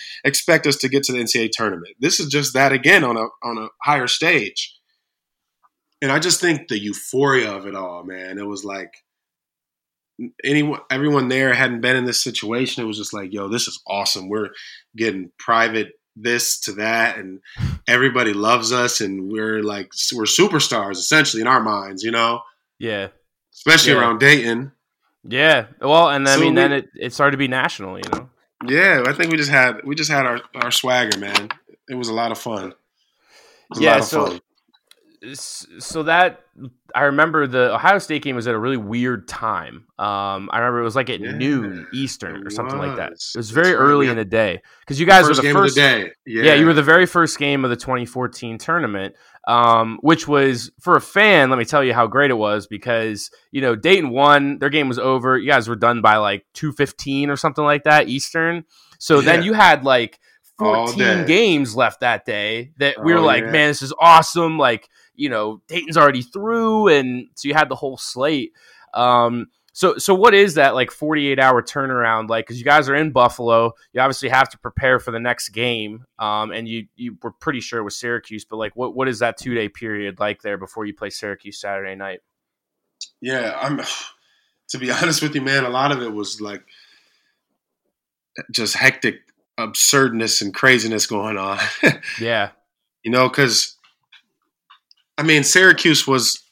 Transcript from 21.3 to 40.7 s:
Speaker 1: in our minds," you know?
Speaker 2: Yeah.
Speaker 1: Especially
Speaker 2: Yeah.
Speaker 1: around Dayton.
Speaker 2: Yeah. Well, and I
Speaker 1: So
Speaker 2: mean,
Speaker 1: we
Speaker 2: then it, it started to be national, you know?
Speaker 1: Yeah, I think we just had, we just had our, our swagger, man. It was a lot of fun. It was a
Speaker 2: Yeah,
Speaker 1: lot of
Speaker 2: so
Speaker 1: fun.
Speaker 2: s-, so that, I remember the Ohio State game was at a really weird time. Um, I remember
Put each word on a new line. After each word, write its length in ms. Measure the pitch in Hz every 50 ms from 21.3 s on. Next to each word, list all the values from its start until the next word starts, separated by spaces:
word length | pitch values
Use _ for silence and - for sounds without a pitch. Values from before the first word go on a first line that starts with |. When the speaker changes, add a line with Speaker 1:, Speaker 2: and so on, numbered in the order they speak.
| - 110
Speaker 1:
in 60 | 113 120
our 140 | 131 127
minds," 420 | 110 110 104 101 98 98 98 95 101
you 80 | 113
know? 300 | 113 117 117 117 120 120 - - _ _ _ _ _ _
Speaker 2:
Yeah. 280 | - 117 107 101 98 95 - _ _ _ _ _ _ _ _
Speaker 1:
Especially 400 | - - 143 160 165 156 151 143
Speaker 2:
Yeah. 60 | 127
Speaker 1:
around 200 | 120 117 113 110
Dayton. 520 | 131 143 151 143 117 117 117 117 131 139 _ _ _ _ _ _ _ _ _ _ _ 90
Speaker 2:
Yeah. 400 | 107 127 147 160 156 131 113 - - _
Well, 280 | - 135 151 165 170 156
and 180 | 143 139 139 139
I 80 | 135
Speaker 1:
So 60 | 143
Speaker 2:
mean, 140 | 160 - -
Speaker 1:
we 60 | 135
Speaker 2:
then 100 | 135 139
it, 180 | 139 135 - - _
it 180 | - - 127 123
started 180 | - 147 143
to 60 | 139 135
be 100 | 139 135
national, 500 | 127 131 131 170 - - 101 95 92 95
you 120 | 95 - -
know? 160 | - 131 131 _ _ _ _ _ _ - 120
Speaker 1:
Yeah, 360 | 131 156 185 196 180 139 120
I 80 | 127 143
think 180 | 143 175 165
we 60 | 165 156
just 120 | 147 143
had, 300 | 139 139 127 127 117 104 -
we 100 | 135 147
just 160 | 156 156 147
had 160 | 151 139 135
our, 160 | 127 120 120 - - _
our 160 | 131 123 120
swagger, 460 | 120 - - 127 127 123 123 110 104 98
man. 300 | 98 101 101 104 101 107 - - _ _ _ _ _ _
It 60 | 135
was 120 | 127 123 113
a 60 | 110
lot 180 | 113 117 117
of 60 | 113 -
fun. 320 | - 123 113 101 95 92
It 60 | 90 _ _ _ _ _ _ _ _ _ _ _ _ _ _ _ _ _ _ _
was 80 | - 113
a 20 |
Speaker 2:
Yeah, 100 | 131 160
Speaker 1:
lot 80 | - -
of 60 | -
Speaker 2:
so 200 | - - 156 - -
Speaker 1:
fun. 140 | - 90 _ _ _ _ _ _ _ _ _ _ _ _ _ 311 320 _ -
Speaker 2:
s-, 440 | 117 139 139 - - - - - - 85 87
so 240 | 127 - - 160 156
that, 400 | 151 165 175 185 180 - - _ _ _ _ 135 127 _ _ _ _ -
I 80 | - 139
remember 400 | 143 139 143 151 165 156 160 143
the 300 | 131 123 127 123 123 104
Ohio 240 | 113 104 175 196 196
State 240 | - - 156 147 -
game 120 | 143 131
was 120 | 123 110 120
at 80 | 117
a 40 | 110
really 180 | 107 127 139 127
weird 500 | 107 101 110 120 123 127 123 110 85 -
time. 580 | - - - 110 104 90 82 67 57 73 _ _ _ _
Um, 500 | 98 104 101 98 101 98 98 95 98 -
I 80 | - 113
remember 200 | 117 123